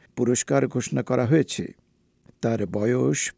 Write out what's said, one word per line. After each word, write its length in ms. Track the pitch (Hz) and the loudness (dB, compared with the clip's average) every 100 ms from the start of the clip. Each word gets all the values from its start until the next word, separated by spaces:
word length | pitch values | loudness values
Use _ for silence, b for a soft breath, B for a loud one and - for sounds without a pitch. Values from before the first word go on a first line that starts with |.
| b - | b -2
পুরস্কার 520 | 120 123 - 139 131 | 0 0 2 2 2
ঘোষণা 340 | 127 - 135 | -2 -2 -4
করা 240 | 123 127 120 | -2 0 2
হয়েছে। 460 | 156 - - - - _ _ _ _ _ - | 2 2 -4 -8 -12 _ _ _ _ _ -4
তার 260 | 117 113 95 | -2 -2 -2
বয়স 680 | 104 110 127 131 147 - | 0 0 2 2 0 -4